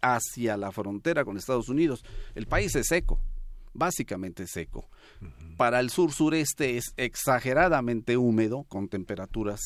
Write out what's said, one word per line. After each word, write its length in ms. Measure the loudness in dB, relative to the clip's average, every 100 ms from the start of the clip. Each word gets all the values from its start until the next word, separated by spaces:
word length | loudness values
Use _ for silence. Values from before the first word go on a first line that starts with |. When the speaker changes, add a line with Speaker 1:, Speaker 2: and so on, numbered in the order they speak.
Speaker 1:
hacia 540 | 2 2 -2 -4 -2 -2
la 160 | -4
frontera 520 | -6 -6 -4 -2 0
con 120 | -2 -4
Estados 320 | -2 -2 0
Unidos, 340 | 2 2 0 -6 -10 -8
el 120 | -8 -2
país 280 | 0 2
es 120 | 0 2
seco, 320 | 2 2 2 0 -4 -10 -12 -10
básicamente 760 | -2 -2 0 -4 -4 -6 -8 -8
seco. 400 | -8 -8 -10 -12 -18 -20 -18
Speaker 2:
Ujú. 360 | -16 -16 -10 0
Speaker 1:
Para 220 | 2 4
el 120 | 2
sur 200 | 4 2
sureste 680 | 4 2 4 0 0 0 -2
es 160 | -4 -4
exageradamente 1200 | -4 -2 2 2 4 4 4 4 2 -2 2 4
húmedo, 480 | 6 4 2 0
con 240 | -6 -6 -4
temperaturas 720 | -6 -6 -6 -6 -4 -2 -4